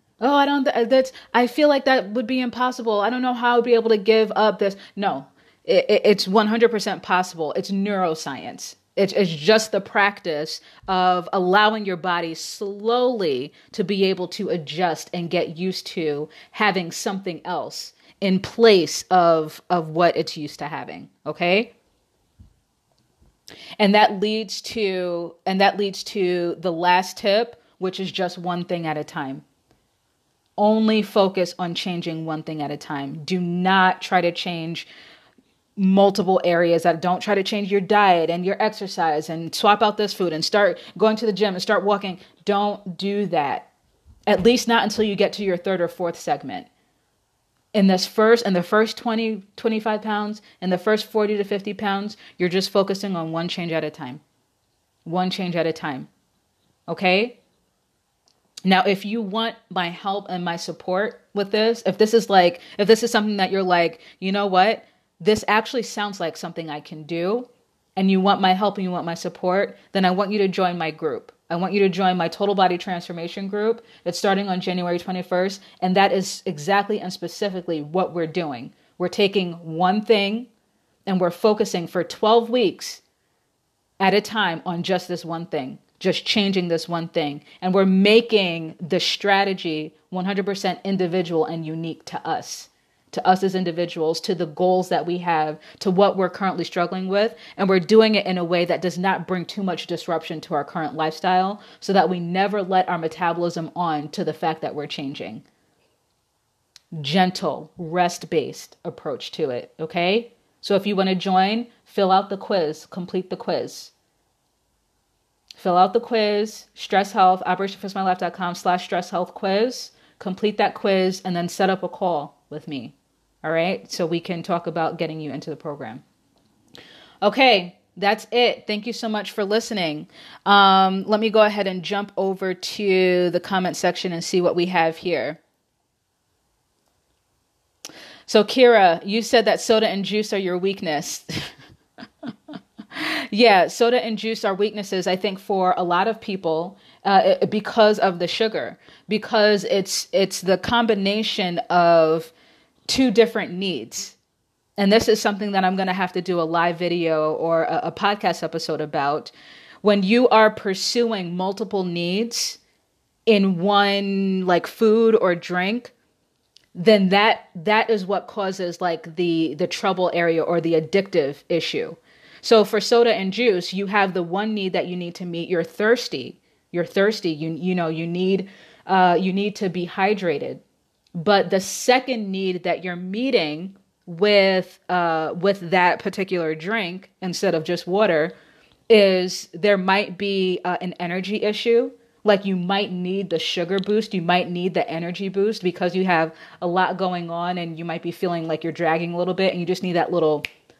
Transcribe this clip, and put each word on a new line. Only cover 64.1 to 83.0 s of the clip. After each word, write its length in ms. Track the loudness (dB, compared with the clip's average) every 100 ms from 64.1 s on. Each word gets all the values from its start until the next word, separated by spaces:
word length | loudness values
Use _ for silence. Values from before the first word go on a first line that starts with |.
| _
"You 120 | -4
know 160 | -2 2
what? 360 | 4 4 2 -8 _ _ -2
This 240 | 0 2 2
actually 360 | 0 0 -4
sounds 360 | -6 -6 -8 -6
like 180 | -8 -6
something 320 | -10 -10 -10
I 100 | -12
can 240 | -12 -16
do," 440 | -8 -4 -2 -2 -6 _ _ _ _ 0
and 140 | 2
you 120 | 4
want 200 | 4 4
my 120 | 2
help 240 | 2 0 -2
and 60 |
you 80 | -4
want 140 | -4 -6
my 100 | -8
support, 640 | -10 -4 -2 0 -2 -6 _
then 140 | 0 2
I 60 |
want 200 | 2 0
you 80 | 0
to 80 | 0
join 300 | 2 -2 -2
my 120 | -6
group. 420 | -4 -6 -6 -10 _ -8
I 60 | -4
want 160 | -2
you 80 | 2
to 100 | 2
join 280 | 2 0 2
my 100 | -2
Total 260 | -2 0
Body 240 | 4 2 2
Transformation 680 | -4 -8 -8 -10 -10 -10 -8
group. 360 | -2 -2 -2 -8 _
It's 160 | -8 -2
starting 300 | 0 2 0
on 100 | -4
January 400 | -2 -4 -2 -4
twenty-first, 600 | -4 -8 -2 0 0 -4 -16 _
and 160 | 2 4
that 160 | 4
is 320 | 2 -2 -6 -8
exactly 540 | -6 0 0 0 -4
and 120 | -6
specifically 720 | -10 -10 -6 -6 -6 -6 -6
what 320 | -2 -2 -2
we're 140 | -2 -4
doing. 460 | -4 -6 -8 -14 -20 _ -8
We're 100 | -4
taking 460 | 0 0 0 -4
one 480 | -6 -8 0 0 2
thing, 460 | 2 2 2 -4 -8 _ _ _ _ _ -4
and 160 | 0
we're 100 | 0
focusing 560 | 2 2 2 0 -4 -4
for 160 | -4
twelve 460 | -4 -2 4 4 4
weeks 520 | 0 0 -2 -12 -16